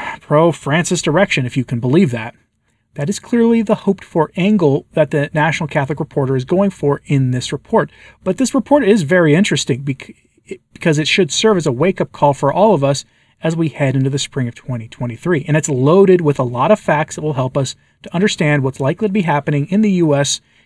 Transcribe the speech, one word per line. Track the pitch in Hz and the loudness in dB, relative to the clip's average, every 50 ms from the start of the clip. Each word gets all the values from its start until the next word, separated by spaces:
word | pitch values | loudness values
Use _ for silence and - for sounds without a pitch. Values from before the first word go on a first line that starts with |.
| - - - - | -10 -12 -14 -12
pro-Francis | - - 147 151 165 170 147 - - - 143 170 170 - 185 165 | -6 0 2 4 4 2 2 -2 -4 -2 -2 0 0 0 -2 -4
direction, | - 170 147 170 202 - - - 131 123 | -2 0 0 0 0 0 0 -2 -4 -2
if | - 135 | -2 -4
you | 123 | -4
can | - 131 120 | -4 -4 -4
believe | 110 127 135 175 196 143 | -2 0 2 2 2 2
that. | 120 117 110 120 - _ _ _ _ _ _ _ _ _ _ _ _ | 0 -4 -8 -10 -14 _ _ _ _ _ _ _ _ _ _ _ _
That | - 143 151 | -8 -6 -6
is | 202 - | -6 -8
clearly | - - - 233 233 226 233 233 | -6 -2 0 2 2 2 2 2
the | 220 202 - | 2 0 -2
hoped-for | - - 202 196 - - - - 175 151 - - | -2 0 -2 -4 -4 -4 -6 -2 -2 -2 -2 -2
angle | - 175 202 214 208 180 143 135 151 - _ - | -2 0 2 2 2 2 2 2 0 -2 _ -2
that | 165 156 143 | -2 0 0
the | - 151 143 147 - | 0 -2 -2 -2 0
National | 156 151 160 147 - 170 143 | 0 0 0 0 -2 -4 -4
Catholic | - 156 139 135 156 139 | -2 -2 -2 -2 -4 -6
Reporter | 160 - - 147 139 131 135 | -8 -6 -4 -4 -2 0 -2
is | 131 127 | -2 -2
going | 135 180 180 202 196 | -2 0 0 0 0
for | 185 - - 143 139 - _ | -2 -2 -2 -2 -2 -2 _
in | - 156 139 135 127 | -2 0 0 0 0
this | 123 123 - - | -2 -4 -4 -6
report. | - 143 _ - - 220 160 - _ - - - - _ - | -8 -10 _ 0 0 0 0 0 _ -16 -20 -20 -20 _ -4
But | 185 185 - | -4 -2 -2
this | 269 240 - | -2 -2 0
report | 277 - - 277 294 262 | -2 0 2 2 2 4
is | 190 214 226 160 | 4 4 4 2
very | 135 180 185 170 156 147 | 2 2 4 4 4 4
interesting | 170 202 - 170 139 - - 131 120 139 | 4 2 2 0 -2 -2 -2 -4 -4 -4
bec-, | 143 135 - - - - _ _ _ _ _ _ - 190 - _ _ - | -6 -8 -8 -10 -20 -20 _ _ _ _ _ _ -18 -18 -18 _ _ -12
because | - - 170 151 147 | -4 -2 0 0 0
it | 156 - | 0 -2
should | - - 190 143 | 0 0 0 0
serve | - - - 220 214 180 | 0 0 0 2 2 2
as | 156 160 | 0 -2
a | |
wake-up | 120 120 151 190 185 - 175 - | -2 0 0 -2 0 -2 -4 -6
call | - - - 147 139 | -4 0 0 0 2
for | - - 139 | 2 0 -2
all | - - 196 226 202 | 2 2 2 2 2
of | 147 139 | 2 2
us | 139 139 139 - _ _ _ _ _ _ _ | 0 -2 -2 -6 _ _ _ _ _ _ _
as | - 165 165 | -6 -4 -2
we | 165 165 151 | -2 -4 -4
head | - - 147 135 127 | -4 -2 -2 -2 0
into | 135 131 135 | 0 0 -2
the | 135 139 | -2 -4
spring | - - - 143 127 120 | -6 -6 -6 -6 -6 -6
of | 117 | -8
twenty | - - - 123 117 113 113 | -10 -12 -10 -10 -10 -10 -12
twenty-three. | - - - 120 117 113 - 170 185 143 143 - | -12 -10 -10 -10 -8 -6 -4 -2 -2 -2 0 0
And | 143 | -2
it's | 160 151 - | -2 -2 -2
loaded | 147 123 131 143 165 196 196 190 185 180 | -2 0 2 4 6 6 6 6 4 4
with | 165 147 139 - | 4 0 0 0
a | 131 | -2
lot | 120 120 123 131 165 | -4 -2 0 0 2
of | 214 - | 2 0
facts | - - 160 147 156 - - | 0 -2 -2 -2 -2 -4 -8
that | - | -8
will | 156 151 147 | -6 -4 -4
help | 131 131 131 - | -2 -4 -4 -2
us | 147 135 - - _ _ _ _ _ | -4 -4 -4 -6 _ _ _ _ _
to | - - - | -14 -8 -2
understand | 170 196 214 - - 180 151 147 147 131 | 0 0 0 0 0 0 0 2 0 0
what's | 135 131 - | -2 -4 -2
likely | 139 131 170 - 220 208 | -2 -2 -2 -2 -2 -2
to | 190 | 0
be | 220 | 0
happening | 175 165 147 147 143 - 151 143 143 - | 0 0 0 -2 0 0 -2 -2 -2 0
in | 180 208 | 0 0
the | 220 208 | 2 2
U | 190 180 170 156 143 | 2 2 2 2 2
S | 139 143 - - - _ _ _ _ _ | 2 0 -2 -4 -8 _ _ _ _ _